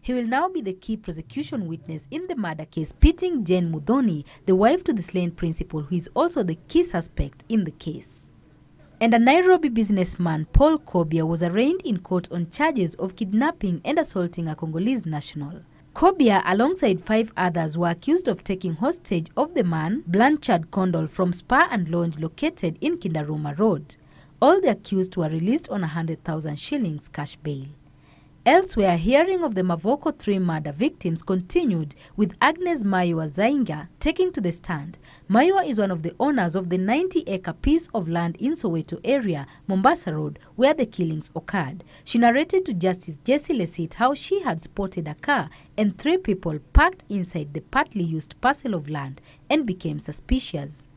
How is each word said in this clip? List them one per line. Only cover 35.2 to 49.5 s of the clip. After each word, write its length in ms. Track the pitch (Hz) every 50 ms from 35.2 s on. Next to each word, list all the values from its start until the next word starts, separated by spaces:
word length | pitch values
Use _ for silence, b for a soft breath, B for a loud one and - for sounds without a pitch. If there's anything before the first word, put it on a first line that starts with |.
| B -
Maiwa 360 | 190 233 294 359 392 392 359
is 140 | 311 247 214
one 120 | 202 196
of 120 | 180 165 160
the 100 | 170 - _
owners 340 | 247 294 294 247 180 170 156
of 140 | 196 185
the 100 | 170 180
ninety-acre 760 | 185 185 202 240 311 370 370 - 330 - - 196 185 185 175 160
piece 340 | - - 254 302 330 330 - -
of 160 | 220 175 160
land 260 | 165 170 170 170 165 -
in 100 | 208 269
Soweto 480 | 330 330 - 190 165 160 156 - 170 160 -
area, 420 | 226 269 277 226 202 165 143 139 B B B B
Mombasa 480 | - 190 190 196 269 339 339 - 175 156
Road, 260 | 156 151 151 151 b b b b
where 160 | - 247 277 311
the 120 | 320 247
killings 460 | - - - 175 160 160 156 - - -
occurred. 520 | 160 - - - 196 156 135 - 180 - B B B B
She 140 | - -
narrated 480 | 233 240 233 233 277 311 - - 370 370
to 80 | 330 214
Justice 480 | 175 170 185 180 180 - - 156 - _
Jesse 300 | - 269 294 294 - 320
Lesit 400 | 233 175 160 - - 165 160 -
how 200 | - 226 262 294
she 280 | 285 - - 392 403
had 180 | 359 247 165 165
spotted 480 | - - - - 196 190 - 180 160
a 80 | 151 151
car 340 | - - - 285 226 147 156 B B B B B
and 200 | - 214 208 180
three 200 | - - 294 349
people 420 | 370 370 220 196 190 - 170 151 151 - _ _
parked 320 | 160 214 240 370 - -
inside 460 | _ 202 196 180 180 - 165 147 147 147
the 80 | 156
partly 420 | - _ - 262 320 - - 202 175
used 320 | 165 160 156 - - - _
parcel 320 | - 254 294 - - 247 202
of 160 | 165 143 147
land 320 | 156 143 139 135 135 - b b b b b
and 160 | _